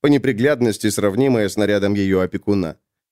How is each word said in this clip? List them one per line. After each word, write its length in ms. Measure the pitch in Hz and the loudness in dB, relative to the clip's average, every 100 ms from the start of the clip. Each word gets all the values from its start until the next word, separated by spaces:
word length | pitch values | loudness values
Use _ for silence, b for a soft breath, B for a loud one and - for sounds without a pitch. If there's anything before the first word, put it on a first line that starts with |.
по 40 | 147 | 0
неприглядности 840 | 143 135 107 135 143 120 101 110 | 2 0 0 0 2 0 0 -2
сравнимое 580 | 101 104 101 139 120 101 | 0 0 0 2 2 0
с 80 | 107 | 0
нарядом 380 | 101 104 98 101 | 0 0 0 0
её 240 | 95 95 | 0 0
опекуна. 580 | 92 98 - 101 82 76 _ _ _ | 0 -4 -2 -2 -2 -8 _ _ _